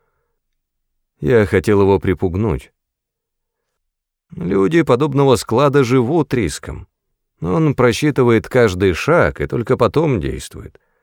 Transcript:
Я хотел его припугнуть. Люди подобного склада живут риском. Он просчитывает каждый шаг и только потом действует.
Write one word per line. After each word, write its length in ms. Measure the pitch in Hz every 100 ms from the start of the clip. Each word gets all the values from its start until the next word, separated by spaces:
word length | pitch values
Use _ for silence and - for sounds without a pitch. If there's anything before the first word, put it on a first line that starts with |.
| _ _ _ _ _ _ _ _ _ _ _ -
Я 260 | - 120 101
хотел 360 | 98 90 101
его 180 | 98 95
припугнуть. 760 | 95 87 95 87 110 69 - _ _ _ _ _ _ _ _ _ _ _ _ _ _ _ _ -
Люди 460 | 175 190 196 165
подобного 520 | 156 120 151 135 139 117
склада 480 | - 113 147 139
живут 500 | 123 131 117 170 147
риском. 540 | 123 87 - - - - _ _ _ _ -
Он 360 | 160 175 156 131
просчитывает 720 | 123 110 151 135 123 113 -
каждый 460 | 127 117 90 95
шаг 480 | 82 - 170 95 -
и 60 | 73
только 300 | 127 113 123
потом 420 | 117 - 160 117
действует. 600 | 67 - - - 76 _ _ _